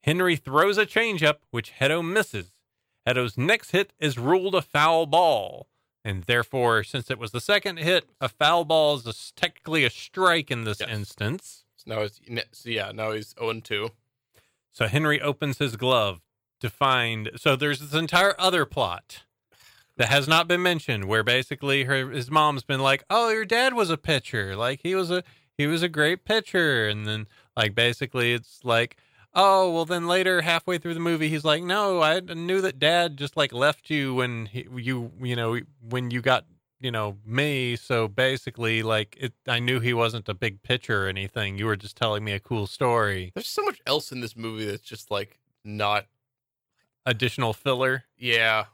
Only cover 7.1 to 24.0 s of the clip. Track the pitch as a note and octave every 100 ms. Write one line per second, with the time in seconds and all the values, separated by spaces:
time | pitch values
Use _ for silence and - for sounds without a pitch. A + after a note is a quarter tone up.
7.1 | A#2 A2 B2 - G3+ G3+ E3+ D#3+ F3+ -
8.1 | _ C3+ _ D3+ E3+ D#3 D#3+ D3 D3 A#2
9.1 | - - - F3 - - D#3+ B2+ - -
10.1 | - F#3 E3+ D3 A#2+ A2+ G#2 G#2+ A2 G2+
11.1 | - G#2+ F3 - - _ _ - A2+ G#2
12.1 | - - A#2 - - A#2 A2 G2 G#2+ A2
13.1 | G#2+ G#2 - A2+ A2+ - G#2 A2+ _ _
14.1 | _ _ _ _ _ _ - - C#3 D#3
15.1 | D3 D3 C#3 D3 C3 C#3+ A2+ B2+ B2+ G#2
16.1 | F2 _ _ _ _ B2 - C3+ B2+ A#2
17.1 | A2+ G#2+ - D3+ C3 D3 C3+ D3 D3+ E3
18.1 | F3 G3 F#3+ F#3 F3+ C#3 - G#2 F2 _
19.1 | - _ _ _ _ - _ _ - A#2
20.1 | C#3 C#3 D#3+ E3+ F3 F3+ E3+ - A2 G2
21.1 | A2 A2 B2 B2+ C3+ C#3 C#3 C3 C3+ C3
22.1 | C3+ B2 D#3 D3+ C#3 - C3+ C3+ C3+ -
23.1 | G#3+ A#3 A3 G#3 A3+ C4 B3 F#3+ D#3+